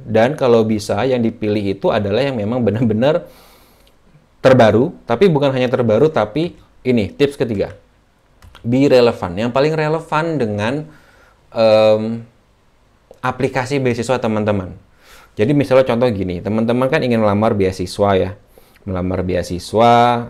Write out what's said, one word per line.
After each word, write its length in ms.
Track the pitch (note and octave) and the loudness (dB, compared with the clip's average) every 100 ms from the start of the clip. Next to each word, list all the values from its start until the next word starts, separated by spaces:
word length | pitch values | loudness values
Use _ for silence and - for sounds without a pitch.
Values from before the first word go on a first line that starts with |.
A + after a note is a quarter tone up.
| A#2 | -2
dan 320 | A2 A#2+ D3+ | 0 0 0
kalau 240 | C3 A#2 | 2 2
bisa 400 | A2 G#2+ G#2 G2+ | 2 -2 -2 -2
yang 160 | B2+ B2+ | -2 0
dipilih 560 | A2+ A2+ G#2+ G#2 G2 | -2 -4 -4 -2 -2
itu 160 | G2 F3+ | -2 -2
adalah 320 | A#2 G2+ G#2+ | -2 0 -2
yang 160 | C#3 B2 | -2 -4
memang 240 | G2+ B2 | -4 -2
benar-benar 640 | G#2+ G#2+ A#2 G#2+ C3+ E3+ - - - _ _ _ _ _ _ _ _ _ | -2 0 0 0 0 0 -6 -18 -20 _ _ _ _ _ _ _ _ _
terbaru, 560 | C3+ B2 A2+ G#2 D#3 - | 4 6 6 4 0 -4
tapi 240 | - A#2 G3+ | -6 0 4
bukan 240 | C#3+ C#3+ | 4 4
hanya 160 | C3 B2+ | 2 0
terbaru, 400 | A#2+ A#2+ G#2+ D3+ | 0 2 4 2
tapi 480 | C3 G#2+ D3 E3+ - _ _ B2+ | 2 -2 -2 -6 -8 _ _ -2
ini 240 | A#2+ F#2+ | 0 -2
tips 240 | - C#3+ | 0 -2
ketiga, 400 | C#3+ B2 G2+ G2 - _ _ _ _ _ _ - - | 0 -4 -4 -6 -10 _ _ _ _ _ _ -20 -12
be 240 | A#2 B2+ C#3 | -2 2 4
relevan, 480 | B2+ A#2+ A2 F#2+ | 4 4 0 -6
yang 160 | F2 A#2+ | -6 -2
paling 240 | C3+ D3+ | 0 0
relevan 640 | D#3+ D3+ D#3+ - D3+ E3 D3+ | 0 -2 -4 -4 -4 -2 -4
dengan, 480 | A2 G#2 G#2+ D3 D#3 - _ _ _ _ _ | -4 -4 -4 -6 -10 -18 _ _ _ _ _
em, 720 | A#2 A2+ G#2+ A2 G#2+ A2 A#2 A#2 _ _ _ _ _ _ _ _ - | 0 4 4 4 2 -2 -8 -14 _ _ _ _ _ _ _ _ -8
aplikasi 640 | B2+ B2+ C#3 C3+ B2 C#3+ | -8 -4 -4 -4 -4 -2
beasiswa 400 | B2+ A#2 A2+ B2 | -2 -2 -2 -2
teman-teman. 520 | A#2 G#2+ G#2 G2+ F2+ - _ _ _ - _ - | -2 -2 -2 -2 -6 -14 _ _ _ -20 _ -4
Jadi 160 | G#2+ | 0
misalnya 320 | D3 C3 C3 | 0 2 2
contoh 240 | C3 A#2 B2+ | 2 0 0
gini, 300 | G2+ F#2 F2 | -2 -4 -6
teman-teman 460 | G2+ A2 A2+ A#2+ C3 | -4 -2 0 0 0
kan 120 | D#3 | -2
ingin 180 | B2+ A2+ | 0 0
melamar 380 | G#2 G2+ A2 G#2 | 0 2 0 0
beasiswa 520 | F#2+ F#2+ F2+ - G2+ F#2+ | -2 -2 -8 -2 0 2
ya, 140 | F#2 F#2+ _ _ _ _ G2+ | -2 -8 _ _ _ _ -10
melamar 400 | F2+ F#2 F#2+ F2+ | -6 -4 -4 -4
beasiswa, 1000 | F2 E2+ F2+ - G#2 A#2 A#2+ A#2+ A#2+ | -4 -4 -8 -4 2 4 4 2 0